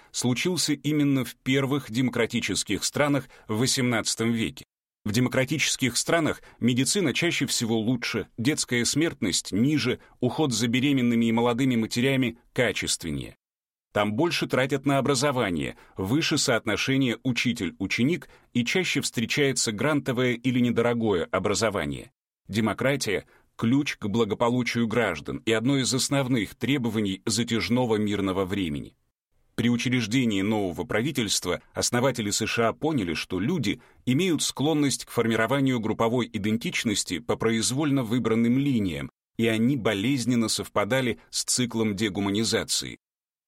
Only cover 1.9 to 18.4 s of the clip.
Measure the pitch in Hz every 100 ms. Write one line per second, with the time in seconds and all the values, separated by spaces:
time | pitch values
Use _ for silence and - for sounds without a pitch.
1.9 | 110 127 - 113 117 - 90 - 92 -
2.9 | 123 143 143 - - - 107 127 - 123
3.9 | 113 98 - 113 117 90 - - _ _
4.9 | _ 104 101 127 127 127 156 - - 127
5.9 | - - 170 143 - - - 117 123 135
6.9 | 208 160 113 170 - - - 110 113 107
7.9 | 123 - 113 87 - 117 156 - 120 117
8.9 | 139 165 - 104 - - 95 135 151 120
9.9 | - - _ 123 135 151 107 120 127 143
10.9 | 135 120 117 117 113 120 117 135 120 107
11.9 | 120 131 131 123 113 _ - 117 92 87
12.9 | - 82 69 57 - _ _ _ _ _
13.9 | 107 104 107 170 - 165 123 135 139 139
14.9 | 139 123 135 147 127 104 82 64 - -
15.9 | - 95 143 - 151 - 113 110 101 -
16.9 | 135 131 110 131 120 127 - 90 - 95
17.9 | - 127 175 - -